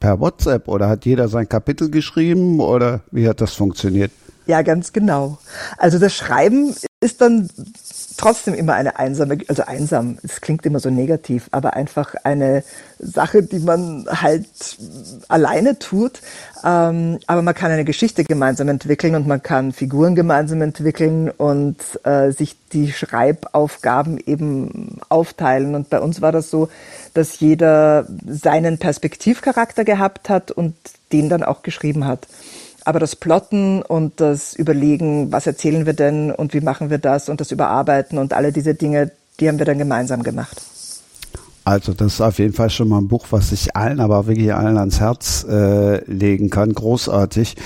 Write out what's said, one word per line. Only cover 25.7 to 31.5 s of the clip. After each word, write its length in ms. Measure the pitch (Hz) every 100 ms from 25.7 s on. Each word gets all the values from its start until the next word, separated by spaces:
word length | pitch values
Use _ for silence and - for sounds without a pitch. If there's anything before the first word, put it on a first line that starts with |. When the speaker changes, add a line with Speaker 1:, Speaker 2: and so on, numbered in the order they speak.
Speaker 2:
Und 160 | 147 143
bei 100 | 147
uns 200 | 151 170
war 100 | 156
das 200 | 160 156
so, 180 | 160 160 - - - -
dass 260 | 165 160 -
jeder 680 | 156 165 165 156 156 151 - 95 -
seinen 500 | 147 160 156 165 160
Perspektivcharakter 1080 | 180 143 151 - 214 247 277 247 233 -
gehabt 440 | 214 196 196 - -
hat 220 | 190 -
und 240 | - 165 160 - - _
den 160 | 151 151
dann 140 | 170
auch 200 | -